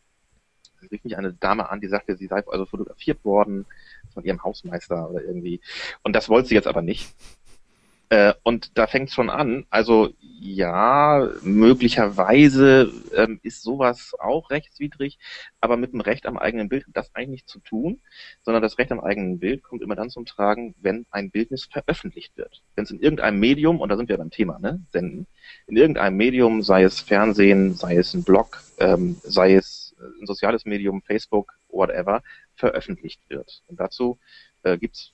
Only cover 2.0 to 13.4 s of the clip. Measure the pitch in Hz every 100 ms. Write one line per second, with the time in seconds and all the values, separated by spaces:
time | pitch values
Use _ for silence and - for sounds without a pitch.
2 | - 90 95 95 - - 95 98 101 -
3 | - - 104 101 104 98 - - - -
4 | - - 87 87 92 - 87 87 - 87
5 | 82 87 92 90 87 87 - - - -
6 | - 110 - 113 - 107 - 85 85 -
7 | - - - _ _ - _ _ _ _
8 | - 110 104 101 117 117 - - 110 135
9 | 139 - 113 127 139 127 - 107 110 110
10 | 110 - - - 95 95 87 87 113 143
11 | 147 143 135 50 92 104 113 131 120 123
12 | 104 95 92 127 147 135 135 131 113 58
13 | - - 110 107